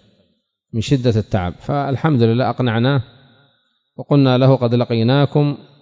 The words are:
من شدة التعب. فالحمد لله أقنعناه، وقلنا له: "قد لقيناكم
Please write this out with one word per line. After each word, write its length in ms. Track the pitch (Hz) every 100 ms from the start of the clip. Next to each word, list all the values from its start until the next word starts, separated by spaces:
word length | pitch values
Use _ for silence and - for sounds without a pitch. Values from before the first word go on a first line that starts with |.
| _ _ _ _ _ _ _
من 80 | 120
شدة 380 | 107 135 123 110
التعب. 340 | 101 104 90 -
فالحمد 640 | - 143 139 131 160 139
لله 260 | 113 117 117
أقنعناه، 520 | 120 127 110 123 139 - - _ _ _ _ _ _ _ -
وقلنا 400 | 127 147 135 127
له: 180 | 131 131
"قد 200 | 120 120
لقيناكم 840 | 120 117 113 139 143 151 147 143 - _